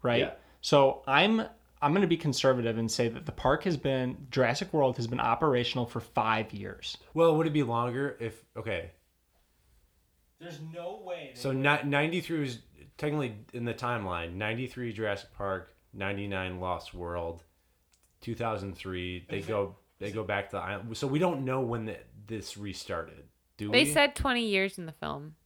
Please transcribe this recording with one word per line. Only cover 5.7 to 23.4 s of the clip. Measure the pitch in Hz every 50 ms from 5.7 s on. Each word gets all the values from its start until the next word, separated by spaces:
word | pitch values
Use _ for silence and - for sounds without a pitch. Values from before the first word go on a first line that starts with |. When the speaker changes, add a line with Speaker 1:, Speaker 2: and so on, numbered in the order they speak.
| - 127 120
Speaker 1:
for | 117 - 120
five | 113 - - - 110 110 110 110 110 110 -
years. | 101 101 98 95 - - - - - - - -
Speaker 2:
Well, | 156 165 170 156
would | 156 160
it | 160 147
be | 151 139
longer | 113 117 117 120 123 117 131 139 143 - -
if, | 117 113 110 - - _ _
okay. | 107 98 113 101 85 82 85 - _ _ _ _ _ _ _ _ _ _ _ _ _ _ _ _ _ _ _ _ _ _ _ _ _ _ _ _ _
Speaker 1:
There's | 170 175 156 147 156 160 165
no | 175 170 180 202 214 190
way | 185 175 165 151 135 127
they | 123
Speaker 2:
So | 120 139
Speaker 1:
would | 131 135
Speaker 2:
ni-, | 135 143 147 151 -
ninety-three | 143 139 143 147 160 170 185 170 - 170 156
was | 147 131 120 113 - - _ - - - _ -
technically | - 147 143 151 139 120 107 104 113 - -
in | 123 120
the | 117 113
timeline. | - 127 120 120 113 101 92 90 85 85 85 87
Ninety-three | 92 107 107 113 117 131 120 - 127 123 117 107
Jurassic | 104 110 104 101 98 - - -
Park, | - 101 98 95 92 92 - _ _ _ _ -
ninety-nine | 95 98 98 101 101 101 101 98 95 92 92 90 90
Lost | 90 90 90 85 - - -
World, | 87 87 85 87 87 85 85 82 85 - _ _ _ _ _ _ _ _ _ _ _ _ _ _ _
two | - 117 113
thousand | 104 117 117 110 98 98 98 92
three, | - - 95 92 90 90 90 90 90 85 -
they | - 101
Speaker 1:
Exactly. | 87 78 110 104 101
Speaker 2:
go, | 95 95 _ _ _ _ _
they | 98 107
go | 101 110 107
back | 95 104 98 98 -
to | -
the | 95 87
island. | 92 101 98 95 117 113
So | - -
we | 139 135 156
don't | 180 180 170 135 139
know | 127 131 135
when | 131 117 117 117 110
the, | 110 95 - - - - 104 104
this | 107 113 107 92 - -
restarted, | 101 104 101 95 - - - 95 85 80 - - - 73 - _ _